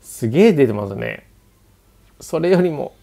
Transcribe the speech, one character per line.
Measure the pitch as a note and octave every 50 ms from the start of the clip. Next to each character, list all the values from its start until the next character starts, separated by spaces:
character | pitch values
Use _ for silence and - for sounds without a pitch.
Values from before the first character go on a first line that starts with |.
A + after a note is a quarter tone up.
す | _ - - - A#2+ A2
げ | A#2 E3 G#3+ A#3
え |
出 | F#3 C#3+ C#3
て | A2+ G#2
ま | G#2 G#2 G2
す | G2+
ね。 | - A1+ A1+ G1+ - - _ _ _ _ _ _ _ _ _ _ _ _ _ _ _ _ _ _ _
そ | - - - D#3
れ | E3 F3+
よ | F#3+ E3+
り | F3+ F3
も | D#3 - - - _ _